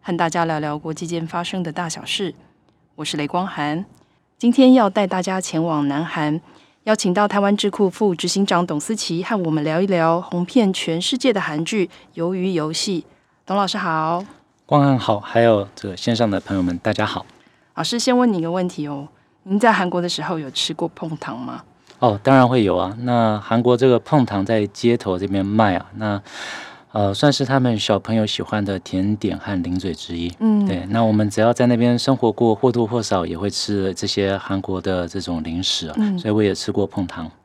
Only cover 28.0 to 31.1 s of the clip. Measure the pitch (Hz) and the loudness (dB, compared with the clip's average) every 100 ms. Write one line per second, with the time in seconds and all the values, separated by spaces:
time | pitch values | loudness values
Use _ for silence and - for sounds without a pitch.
28 | - 113 107 - 101 107 101 95 - 92 | 2 0 0 -2 -4 -2 -2 -4 -4 -2
29 | 98 107 104 87 - 98 87 92 92 80 | 0 0 -2 -4 -4 -4 -2 -4 -4 -6
30 | - 85 85 - 220 214 196 90 90 113 | -8 -6 -6 -2 2 2 2 -2 -2 2
31 | 113 | 2